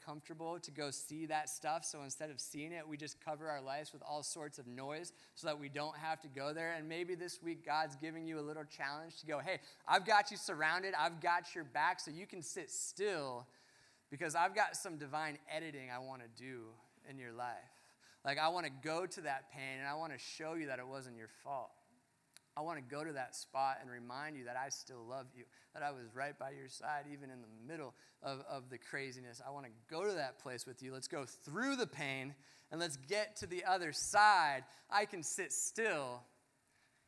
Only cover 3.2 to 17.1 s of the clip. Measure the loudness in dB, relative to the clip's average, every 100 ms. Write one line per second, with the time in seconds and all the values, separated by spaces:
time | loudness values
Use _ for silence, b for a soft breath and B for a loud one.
3.2 | -6 -4 -2 -2 -2 -4 -4 -8 -4 -2
4.2 | -2 -4 -6 -8 -10 -6 -4 -4 -6 -12
5.2 | B -6 0 0 0 -2 -2 -2 -2 -2
6.2 | -2 -2 0 2 2 0 -2 -2 0 0
7.2 | -2 -4 -2 -2 2 2 2 0 -4 -4
8.2 | -4 -2 -2 -4 -6 -4 -2 -2 -8 -10
9.2 | -2 0 0 -2 B B 6 6 10 8
10.2 | 8 2 -2 4 4 4 2 4 4 4
11.2 | 4 4 2 -6 -2 4 6 4 0 -6
12.2 | -8 -8 -6 -6 -4 -2 -2 2 2 2
13.2 | 0 -4 -8 B B B B B -12 -2
14.2 | 2 6 6 6 4 4 -4 -6 -2 0
15.2 | 0 -2 -4 -4 -4 -6 -6 -6 -6 -10
16.2 | -12 -12 -10 -8 -10 -16 -20 _ -14